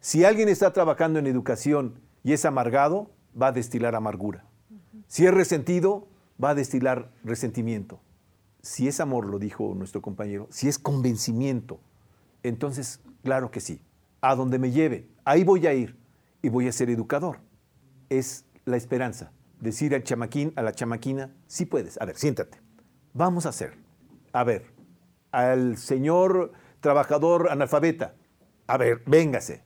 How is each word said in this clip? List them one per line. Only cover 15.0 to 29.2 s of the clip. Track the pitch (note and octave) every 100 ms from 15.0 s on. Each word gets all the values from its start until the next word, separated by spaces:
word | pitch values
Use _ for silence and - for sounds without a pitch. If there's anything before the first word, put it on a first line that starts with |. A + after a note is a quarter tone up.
| - _
ahí | - D3+
voy | F#3 F#3+ D#3+
a |
ir | C3+ A#2 - _ _ _ _
y | C3+
voy | A#2+ B2+
a |
ser | A#2+ B2+
educador. | A#2 A#2 C#3+ F3 - _ _ _ _ _ _ _
Es | C3 B2+ - _ _
la | - B2
esperanza. | A#2+ B2+ B2 - - _ _ _
Decir | A2+ G#2+ D3+
al | C3+
chamaquín, | A#2+ A#2+ A#2 C#3+ D3 D3+
a |
la | A2+
chamaquina, | G2+ A#2 A#2 C3+ C3+ C3+ _ _
"Sí | - F3
puedes. | D3 F#2 -
A | G#2+
ver, | -
siéntate. | D3 B2+ - - _ _ _ _ _
Vamos | B2 F3 F3 D#3+
a |
hacer. | A#2 - - _ _ _ - _
A | B2+
ver, | A#2+ G2+ - _ - _ _ _ _
al | B2+ B2 C3 B2+ A2+
señor | - C3+ C#3+ F3 F#3 F#3 E3+ - - _
trabajador | D3 C#3+ C3+ D3 D#3+ F3 E3+
analfabeta, | C#3+ C#3 D3 E3 D#3+ F#2+ - _ _ _ _ -
a | C3
ver, | A#2+ A#2 A#2+
véngase. | D3+